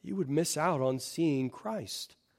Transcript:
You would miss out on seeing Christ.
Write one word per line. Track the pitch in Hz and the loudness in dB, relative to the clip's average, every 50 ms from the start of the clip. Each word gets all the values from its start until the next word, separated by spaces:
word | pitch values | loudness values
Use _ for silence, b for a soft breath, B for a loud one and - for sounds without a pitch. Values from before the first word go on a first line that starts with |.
You | - 175 196 | -6 -6 -2
would | 196 170 131 | -2 0 2
miss | 143 156 170 - - | 2 2 2 2 0
out | 147 156 180 175 139 | 2 2 2 2 2
on | 131 131 131 131 | 2 2 2 0
seeing | - - - - 165 160 143 135 131 127 | -4 -8 -2 0 2 2 2 2 0 -2
Christ. | - - - 208 220 208 120 98 - - - - - _ _ _ _ | -4 -6 -8 -6 -6 -6 -6 -8 -8 -10 -10 -12 -14 _ _ _ _